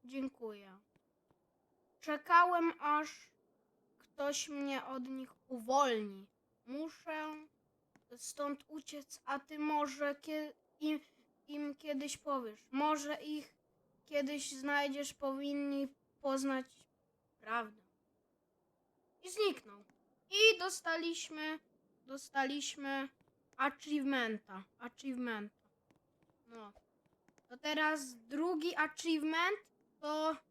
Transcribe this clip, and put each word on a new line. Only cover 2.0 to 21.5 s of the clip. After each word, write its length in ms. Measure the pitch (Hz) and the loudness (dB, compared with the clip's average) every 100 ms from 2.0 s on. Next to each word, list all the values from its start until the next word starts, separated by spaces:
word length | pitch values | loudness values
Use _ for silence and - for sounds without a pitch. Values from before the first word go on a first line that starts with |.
Czekałem, 720 | - 294 - 349 359 349 339 330 | -4 -4 8 10 10 8 4 2
aż 520 | 294 302 302 - - _ _ _ _ _ _ _ | 2 2 2 -8 -20 _ _ _ _ _ _ _
ktoś 520 | - - 285 285 - | -20 -2 -2 0 -4
mnie 360 | 285 277 269 247 | -4 -2 -2 -4
od 220 | 262 254 | -6 -6
nich 220 | 262 262 - _ | -8 -10 -14 _
uwolni. 800 | 254 226 269 277 226 208 196 202 _ _ _ - | -10 4 6 6 4 0 -8 -18 _ _ _ -10
Muszę 840 | 269 311 - - 311 311 311 311 _ _ _ _ _ _ 240 | -6 -6 -8 -8 -6 -6 -8 -14 _ _ _ _ _ _ -14
stąd 460 | - - 285 285 - | -12 -4 -4 -4 -8
uciec, 540 | 311 - 294 277 - - | -14 -12 -14 -14 -14 -4
a 140 | 277 | -6
ty 200 | 277 302 | -4 -4
może 560 | 302 302 294 269 285 285 | 0 2 2 0 -2 -2
kie-, 380 | - 311 302 - _ _ | -4 -4 -4 -10 _ _
im, 200 | 302 302 - _ _ _ _ | -2 -2 -4 _ _ _ _
im 280 | 294 294 277 | -6 -6 -6
kiedyś 420 | 302 285 285 - | -4 -4 -4 -6
powiesz. 420 | - 277 233 214 _ | -2 -2 -2 -10 _
Może 520 | 262 302 302 285 302 | 2 4 2 0 -6
ich 320 | 302 302 - _ _ _ _ _ _ | -4 -6 -6 _ _ _ _ _ _
kiedyś 460 | 294 269 294 277 | 0 0 -2 -6
znajdziesz, 600 | 269 277 285 285 277 277 | -4 0 2 2 -2 -6
powinni 760 | - 277 269 285 285 285 277 269 - _ _ | -4 -4 -2 -2 -2 0 -2 -2 -6 _ _
poznać 440 | 277 269 269 262 254 - - _ _ _ _ _ | -2 0 0 -2 -4 -16 -20 _ _ _ _ _
prawdę. 420 | 214 233 220 214 _ _ _ _ _ _ _ _ _ _ _ _ _ _ | -2 -2 -2 -12 _ _ _ _ _ _ _ _ _ _ _ _ _ _
I 60 | 370 | -12
zniknął. 540 | 415 415 - 220 202 208 - _ _ _ | 2 2 2 -8 -20 -20 -20 _ _ _
I 300 | 392 440 359 | 6 6 6
dostaliśmy, 1000 | 359 359 349 330 339 330 - 311 311 | 0 -4 -2 0 -2 -4 -6 -6 -6